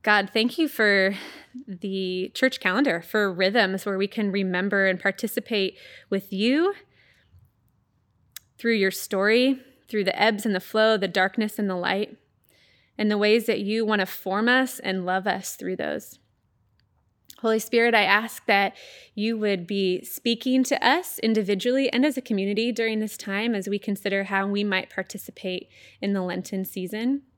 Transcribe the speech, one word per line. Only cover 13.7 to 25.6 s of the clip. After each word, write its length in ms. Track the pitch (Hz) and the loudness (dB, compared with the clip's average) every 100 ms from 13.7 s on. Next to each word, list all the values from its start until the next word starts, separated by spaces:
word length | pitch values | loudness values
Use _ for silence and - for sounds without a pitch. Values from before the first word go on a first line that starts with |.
| 220 214 | -2 2
want 140 | 208 | 0
to 60 | 190 | 0
form 420 | - 190 196 226 | -4 -4 0 2
us 320 | 254 262 - | 2 0 -4
and 260 | - 190 180 | -4 -4 0
love 220 | 190 196 | 0 0
us 260 | 185 - | -4 -6
through 220 | - 180 185 | -8 -8 -4
those. 420 | 76 73 - - _ _ _ _ _ _ _ _ _ _ _ - | -4 -6 -8 -20 _ _ _ _ _ _ _ _ _ _ _ -4
Holy 200 | 226 220 | 0 0
Spirit, 340 | - 233 233 | 0 2 4
I 100 | 226 | 4
ask 440 | 196 202 226 - - | 4 2 2 -8 2
that 300 | 202 202 - - - - - | 2 2 -4 -20 -20 -14 -4
you 200 | 214 226 | -2 0
would 300 | 208 196 170 | 0 -2 -2
be 380 | 202 190 180 | -2 0 -2
speaking 580 | - - 233 233 254 262 | -6 -6 -2 -2 2 2
to 240 | 254 285 - | 2 2 2
us 320 | 320 359 - | 2 -2 -4
individually 720 | 226 220 196 196 240 262 277 | 0 0 2 0 0 0 2
and 140 | - 294 | 2 2
as 100 | - | 0
a 60 | |
community 480 | - 202 196 208 233 | -2 -2 0 0 -2
during 300 | 226 226 220 | 0 -2 -2
this 160 | 214 - | -4 -8
time 400 | - 196 233 208 | -6 -4 -2 -2
as 120 | 190 | -2
we 120 | 202 | -4
consider 440 | - 196 202 196 | -2 -4 -2 -2
how 220 | 196 196 196 | 0 0 0
we 160 | 202 | -2
might 280 | 208 190 - | 0 -2 -4
participate 800 | - 190 196 - - 190 185 | -8 -8 -12 -16 -10 -8 -8